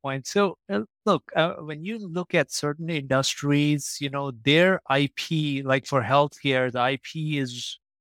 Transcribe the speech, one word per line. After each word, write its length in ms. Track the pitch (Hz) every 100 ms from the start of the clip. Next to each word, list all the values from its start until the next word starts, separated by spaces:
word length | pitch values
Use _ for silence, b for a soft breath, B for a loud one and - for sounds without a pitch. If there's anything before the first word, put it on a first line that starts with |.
point. 280 | 139 135 -
So, 300 | 202 196 - -
uh, 120 | 202 220 _
look, 280 | 214 175 -
uh, 200 | - 165
when 280 | 165 151 151
you 160 | 180 226
look 380 | 190 175 175 170
at 160 | 139
certain 360 | - 147 147 165
industries, 1080 | 156 135 131 131 - 143 143 147 147 - -
you 100 | 143
know, 200 | 139 139 117
their 360 | 135 156 185 185 -
I 220 | 135 143 -
P, 480 | - 160 147 139
like 200 | 135 135
for 180 | - 139
healthcare, 680 | 98 139 147 - 143 131 127
the 80 | 123
I 200 | 123 135
P 360 | - 160 156 147
is, 420 | 127 120 - - _ _